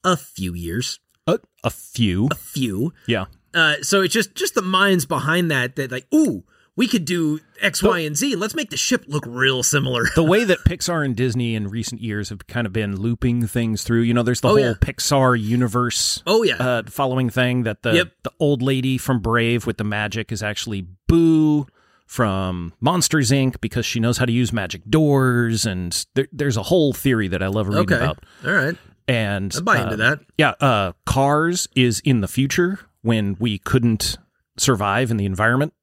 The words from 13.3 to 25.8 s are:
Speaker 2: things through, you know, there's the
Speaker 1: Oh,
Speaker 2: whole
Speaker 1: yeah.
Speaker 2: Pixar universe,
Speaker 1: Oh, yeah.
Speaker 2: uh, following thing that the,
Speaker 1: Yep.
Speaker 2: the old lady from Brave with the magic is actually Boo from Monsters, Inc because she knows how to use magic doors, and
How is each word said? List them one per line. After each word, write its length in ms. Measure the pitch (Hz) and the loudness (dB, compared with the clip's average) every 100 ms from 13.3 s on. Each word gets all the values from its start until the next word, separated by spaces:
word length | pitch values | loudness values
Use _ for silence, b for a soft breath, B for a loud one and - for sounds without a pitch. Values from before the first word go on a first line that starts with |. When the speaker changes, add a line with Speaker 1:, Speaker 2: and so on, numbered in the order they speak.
| 120 113 | 0 0
Speaker 2:
things 340 | 120 117 107 | 0 -2 -2
through, 200 | - 117 | 0 2
you 120 | 117 | 2
know, 80 | 120 | 2
there's 180 | 117 120 | 0 0
the 80 | 127 | 2
Speaker 1:
Oh, 40 | |
Speaker 2:
whole 80 | 214 | 4
Speaker 1:
yeah. 120 | 127 110 | 2 0
Speaker 2:
Pixar 580 | - - - 143 131 123 | -2 -2 0 4 4 2
universe, 800 | 104 120 123 117 120 - - - - | 2 0 2 0 0 0 -2 -2 0
Speaker 1:
Oh, 140 | 220 | 2
yeah. 100 | 208 117 | 2 0
Speaker 2:
uh, 260 | 127 120 107 | 0 0 -2
following 420 | - 135 131 127 | -2 0 2 0
thing 360 | 131 123 123 | 2 2 2
that 180 | 113 104 | -2 -2
the, 100 | 120 | 2
Speaker 1:
Yep. 200 | 135 180 _ | 2 2 _
Speaker 2:
the 100 | - _ | -14 _
old 240 | 147 139 | 0 2
lady 340 | 127 135 131 127 | 2 0 0 -2
from 220 | - 123 | 0 0
Brave 480 | 113 117 117 117 117 | 2 0 2 0 -2
with 120 | 104 | -4
the 60 | |
magic 460 | 107 104 104 110 107 | -4 -2 -4 -6 -6
is 100 | 104 | -6
actually 420 | 104 104 - 101 92 92 - | -6 -6 -6 -8 -8 -12 -2
Boo 580 | 165 165 160 156 151 139 b b b b | 2 4 4 2 0 -4 b b b b
from 680 | - 113 95 92 90 85 - | -4 -2 -2 -4 -6 -10 -4
Monsters, 500 | 123 175 - 160 120 | -2 0 0 0 2
Inc 280 | 139 131 - | 2 0 -2
because 240 | 113 123 | -6 -4
she 140 | 113 120 | -4 -2
knows 180 | 113 120 | 0 0
how 60 | 123 | 0
to 60 | |
use 200 | 117 117 | 0 0
magic 300 | 113 92 87 107 | -2 -4 -8 -2
doors, 800 | 156 151 139 131 120 117 113 113 | 2 4 4 2 2 0 0 -2
and 400 | 92 | -4